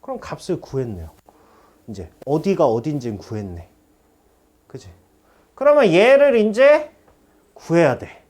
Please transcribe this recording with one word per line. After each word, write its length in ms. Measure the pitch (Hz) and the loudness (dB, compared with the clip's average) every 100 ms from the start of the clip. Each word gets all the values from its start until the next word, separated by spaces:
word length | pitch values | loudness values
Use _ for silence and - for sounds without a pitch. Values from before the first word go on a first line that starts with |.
그럼 180 | - 254 | -14 -14
값을 420 | - 147 - 185 | -12 -16 -8 -10
구했네요. 480 | - 135 120 95 82 _ _ _ _ _ _ _ - | -8 -10 -8 -10 -16 _ _ _ _ _ _ _ -18
이제 240 | 98 85 _ - | -16 -16 _ -6
어디가 400 | 151 190 180 151 | -4 -2 0 0
어딘지는 500 | 113 151 147 120 104 | 0 -4 -8 -8 -10
구했네. 540 | - 110 98 87 85 _ _ _ _ _ _ _ _ _ _ | -10 -12 -12 -14 -20 _ _ _ _ _ _ _ _ _ _
그지? 240 | 131 92 85 _ _ _ _ _ - | -20 -20 -20 _ _ _ _ _ -2
그러면 320 | 277 294 226 | 2 4 4
얘를 480 | 165 226 277 285 240 | 4 4 4 4 2
이제 560 | 214 208 269 302 302 _ _ _ _ _ _ - | 0 2 4 4 0 _ _ _ _ _ _ -20
구해야 420 | - 165 156 117 | -2 2 2 0
돼. 260 | - - _ | -8 -20 _